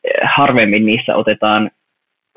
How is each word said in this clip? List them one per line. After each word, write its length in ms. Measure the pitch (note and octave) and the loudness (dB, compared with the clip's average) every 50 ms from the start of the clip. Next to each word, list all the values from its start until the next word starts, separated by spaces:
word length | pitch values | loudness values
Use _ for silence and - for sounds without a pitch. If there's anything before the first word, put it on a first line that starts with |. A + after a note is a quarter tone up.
| - - - - - A2+ - | -6 -4 -2 -2 -2 -2 0
harvemmin 500 | C#3 C#3 C#3+ B2+ B2 A2 G2 G2+ G#2+ A2 | 0 2 2 2 2 2 2 2 0 2
niissä 300 | G#2+ G#2+ A2+ - - - | 0 0 -2 -2 -2 -2
otetaan 540 | - A2+ A2 G#2 - - G#2+ G#2+ G#2+ G#2+ - _ _ _ _ _ _ _ _ _ _ _ _ - | -2 0 -2 -2 -2 0 0 0 0 -2 -4 _ _ _ _ _ _ _ _ _ _ _ _ -14